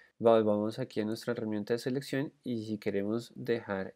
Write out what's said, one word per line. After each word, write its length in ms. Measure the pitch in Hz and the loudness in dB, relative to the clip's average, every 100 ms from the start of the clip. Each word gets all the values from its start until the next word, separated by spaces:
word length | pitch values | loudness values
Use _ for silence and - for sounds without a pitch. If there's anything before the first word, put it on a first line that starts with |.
| - - | -20 2
Va-, 180 | 113 113 | 6 8
vamos 360 | 107 104 107 110 | 6 2 0 -4
aquí 220 | 123 - | -6 -4
a 40 | |
nuestra 280 | 107 113 - | -4 -4 -4
herramienta 400 | 120 110 107 104 | -4 -2 -4 -2
de 60 | 117 | -2
selección 540 | 135 131 - 135 156 - | -2 -4 -2 -2 -4 -6
y 220 | 127 117 107 | -6 -6 -4
si 120 | 107 | -4
queremos 540 | 107 101 101 117 117 | -2 -2 0 -2 -4
dejar 600 | - 123 117 110 95 95 | -8 -2 -2 -2 -6 -6